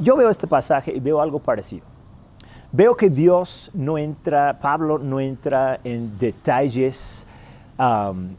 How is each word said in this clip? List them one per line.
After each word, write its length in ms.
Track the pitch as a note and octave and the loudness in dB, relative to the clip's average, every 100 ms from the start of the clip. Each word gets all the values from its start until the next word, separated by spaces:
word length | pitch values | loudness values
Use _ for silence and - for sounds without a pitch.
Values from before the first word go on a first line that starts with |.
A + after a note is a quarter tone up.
yo 160 | D#3+ C#4 | 2 4
veo 140 | A#3 | 4
este 180 | - F3 | 2 0
pasaje 440 | C#3 - C#3+ D#3 | 0 2 -2 -2
y 60 | C3 | -4
veo 240 | C3 D3+ | -2 0
algo 160 | D#3 C#3+ | 0 -2
parecido. 460 | - G#2+ - F2 - - - - - - - - - | -4 -4 -6 -14 -18 -20 -20 -20 -20 -20 -20 -20 -2
Veo 240 | B2 A3 A#3+ | 4 4 4
que 120 | G3+ | 2
Dios 640 | C3+ E3+ F3+ - - - | 4 4 4 0 -10 -10
no 260 | F#3+ C3+ D#3 | -6 -4 -4
entra, 600 | D3+ D3 F3 D3 C#3+ C3+ | -6 -8 -2 0 2 0
Pablo 400 | D3 D3+ D#3 D3+ | -2 0 0 -2
no 220 | C#3 C3+ | -2 -4
entra 580 | C3+ B2+ D3 C3 C3 C3 | -4 -6 -2 0 0 -2
en 340 | B2 A#2 A#2 G2+ | -6 -8 -8 -4
detalles, 1040 | A#2+ - - B2+ C#3+ A#2+ C3 C3+ - - - - - - - - | -4 -2 -2 0 0 0 -2 -4 -12 -16 -20 -20 -20 -20 -14 -2
um, 560 | B2+ G#2+ G2+ F#2 F#2 | 0 2 -2 -6 -10